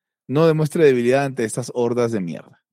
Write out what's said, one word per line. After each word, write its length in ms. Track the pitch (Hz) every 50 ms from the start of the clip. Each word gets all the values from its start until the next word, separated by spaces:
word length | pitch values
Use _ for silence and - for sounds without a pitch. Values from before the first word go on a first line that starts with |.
| _ _ _ _ _ -
no 200 | 127 147 165 165
demuestre 360 | 156 156 156 143 - 175 160
debilidad 400 | 143 131 123 120 120 127 139 143
ante 180 | 139 131 127 117
estas 260 | 107 - - 120 - -
hordas 360 | 123 120 120 120 120 120 117
de 80 | 113 104
mierda. 440 | 92 85 76 - - - _ _ _ _